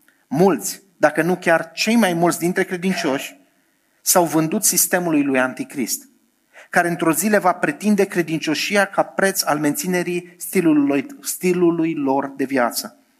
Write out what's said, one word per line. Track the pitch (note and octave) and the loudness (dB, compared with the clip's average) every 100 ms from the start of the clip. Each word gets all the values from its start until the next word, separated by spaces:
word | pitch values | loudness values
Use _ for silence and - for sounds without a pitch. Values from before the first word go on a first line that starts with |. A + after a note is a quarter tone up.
| _ _ - | _ _ -4
Mulți, | C#3 F#3+ C3+ - - _ - | 2 4 2 -4 -12 _ 0
dacă | D3+ D#3+ | 0 2
nu | E3 F3+ | 0 0
chiar | F3+ D#3+ D#3+ | 2 0 0
cei | - G#3+ A#3 | -4 0 4
mai | F#3+ | 2
mulți | E3+ E3+ D3 | 2 0 2
dintre | E3+ F#3+ | -2 -2
credincioși, | F#3 F3+ F#3+ F3+ D#3+ C#3 - - _ _ _ _ _ _ | -2 -2 -2 -2 -2 -4 -6 -18 _ _ _ _ _ _
s-au | - F#3 | 0 2
vândut | D#3+ D#3 D#3+ G#3+ | 2 2 0 0
sistemului | - F#3 - F3+ F3 D3 | 0 0 0 0 0 0
lui | C#3 C3 | 2 0
Anticrist, | B2+ A#2+ C3+ D3 G#2+ - - _ _ _ _ - - | 0 -4 -8 -6 -6 -6 -12 _ _ _ _ -20 -4
care | F#3 F3 | 0 0
într-o | E3 E3 | 0 0
zi | D3 G#3+ | 0 2
le | G#3 | 2
va | F3+ | 2
pretinde | E3+ - - G#3 G3+ | 0 -2 -2 0 2
credincioșia | F#3+ F3+ D#3+ D#3+ - D3 - G3+ | 2 -2 -2 -4 -4 -4 -2 0
ca | F#3+ - | 0 0
preț | - - G3 F#3+ | -2 0 0 0
al | - D3+ | -2 0
menținerii | D3 C#3+ F3+ F3+ F3 F3 F3+ - | 0 -2 -2 -2 -2 -6 -8 -14
stilului, | - F#3+ E3 D3+ C#3+ C#3+ - - | -4 2 4 4 2 0 -4 -10
stilului | - - F#3 F3+ E3+ E3 D#3+ | -10 -2 0 2 2 2 -2
lor | D3+ C3+ C#3 C#3 | -2 0 0 -2
de | - | -4
viață. | C3 C3+ A#2 - - _ _ | -2 0 0 -2 -10 _ _